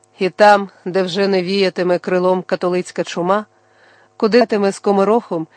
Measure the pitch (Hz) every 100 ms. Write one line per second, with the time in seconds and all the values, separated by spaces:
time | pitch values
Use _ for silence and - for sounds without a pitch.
0 | _ _ 185 - 208 202 196 - - 175
1 | 185 175 196 190 175 202 185 185 180 175
2 | - 185 180 185 170 185 180 180 180 -
3 | 175 - 175 202 214 _ _ _ _ _
4 | _ - 220 226 233 214 196 190 214 196
5 | 196 226 - 170 160